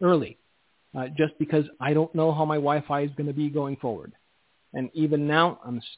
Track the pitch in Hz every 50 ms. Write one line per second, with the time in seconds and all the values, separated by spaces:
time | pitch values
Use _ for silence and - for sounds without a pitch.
0 | 190 180 180 156 123 110 - _ _ _ _ _ _ _ _ _ _ _ - 131
1 | 131 131 151 143 156 151 - - 156 151 165 151 147 147 - - 127 139 151 156
2 | 160 160 - 160 160 160 151 151 156 156 151 151 143 143 147 151 143 - 143 143
3 | 143 143 139 - 147 147 139 147 151 147 143 151 143 139 139 - - 123 107 85
4 | 71 - - _ _ _ _ _ _ _ _ _ _ _ - 131 127 123 - 160
5 | 156 151 151 147 147 147 151 160 170 175 - - - 120 123 117 - - -